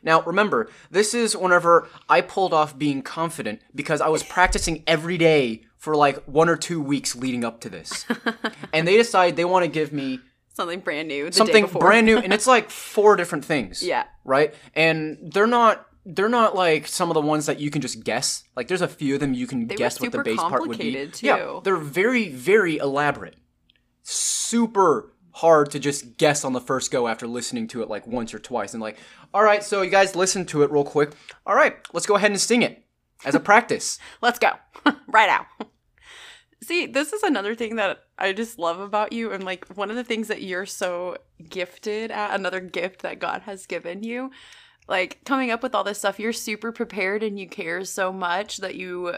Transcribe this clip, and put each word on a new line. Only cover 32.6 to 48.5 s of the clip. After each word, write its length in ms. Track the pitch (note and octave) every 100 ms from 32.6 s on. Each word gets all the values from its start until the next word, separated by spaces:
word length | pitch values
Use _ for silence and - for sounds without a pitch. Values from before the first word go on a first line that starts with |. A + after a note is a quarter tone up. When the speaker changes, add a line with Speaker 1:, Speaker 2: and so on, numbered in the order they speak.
Speaker 1:
it 200 | F#3 - _ _ _ _
as 100 | - -
a 40 |
practice." 580 | - G#3 A3 A#2 - - -
Speaker 2:
<laughs> 120 | -
Let's 180 | A#3+ A#3+
go. 120 | G#3 - _ - -
<laughs> 60 | C#4+ -
Right 220 | A3 G#3
out. 160 | C#3 - _ D#4+ _ _ _ - - - - _ _
See, 220 | - F4 D#4
this 260 | B3 D4+
is 120 | G#4+
another 320 | G#4 B3 G3+ A3+
thing 200 | A3+ A3+
that 260 | G3+ - _ -
I 140 | F#3+
just 260 | F#3+ A3+ -
love 200 | E3 E3+
about 340 | G3+ G#3 G#3
you. 180 | A#3 A3+
And, 120 | G3
like, 220 | F#3+ F#3 - F#3
one 140 | G3+
of 60 | A3+
the 80 |
things 240 | A#3 A3 A3
that 140 | G#3+
you're 220 | F#3+ F3+ G3
so 500 | - F#3 F3 F3+ E3+ _ _ E3
gifted 600 | F#3 F3 - - G#3 A3
at, 260 | A3 G#3 G3
another 200 | F#3 F#3
gift 420 | F#3 F3 F#3 F#3
that 180 | F3 -
God 220 | F3+ F3
has 220 | - G3 -
given 380 | F3 E3+ F#3
you, 260 | A3+ A#3+ C4 C4 - - _ _ _
like, 340 | F#3+ F3+ - -
coming 240 | C4+ B3+
up 140 | A3+
with 100 | B3+
all 100 | G#3+
this 140 | G3 G#3
stuff, 200 | G3+ -
you're 140 | A3
super 380 | A3+ - G#3+ A#3
prepared 520 | A3+ A#3 G3 F#3+ G#3
and 160 | A3 G3+
you 80 | F#3+
care 360 | - E3 F3
so 300 | F#3+ - F#3
much 440 | F#3 F3+ F3+ G#3